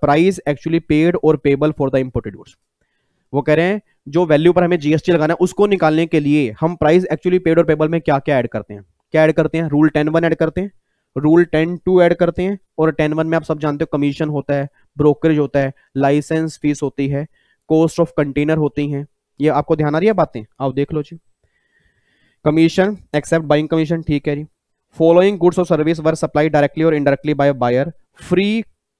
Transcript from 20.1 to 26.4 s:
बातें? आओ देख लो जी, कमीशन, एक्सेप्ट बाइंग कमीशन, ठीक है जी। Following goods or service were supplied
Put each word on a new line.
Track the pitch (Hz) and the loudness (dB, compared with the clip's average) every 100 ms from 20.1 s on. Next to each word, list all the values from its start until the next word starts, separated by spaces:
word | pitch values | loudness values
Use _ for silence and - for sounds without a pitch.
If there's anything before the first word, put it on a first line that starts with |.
बातें? | 196 156 117 107 - | 0 -2 -4 -16 -6
आओ | 135 | -6
देख | 131 143 | -4 -4
लो | 156 | -6
जी, | 143 165 _ _ _ _ _ _ _ _ _ _ _ _ 156 | -8 -16 _ _ _ _ _ _ _ _ _ _ _ _ -2
कमीशन, | 156 165 190 196 202 - 151 | 2 2 2 0 -2 -6 -6
एक्सेप्ट | - 165 151 | -2 -2 0
बाइंग | 151 156 | 0 0
कमीशन, | 165 156 170 | -2 -2 -4
ठीक | 160 143 - | -2 -4 -4
है | 147 | -6
जी। | 156 _ _ _ _ - | -8 _ _ _ _ 0
Following | 165 170 196 196 | 4 6 4 2
goods | 180 180 | 0 0
or | 175 | 0
service | 156 156 165 156 | 0 0 0 -2
were | 160 | -2
supplied | 156 147 | -2 0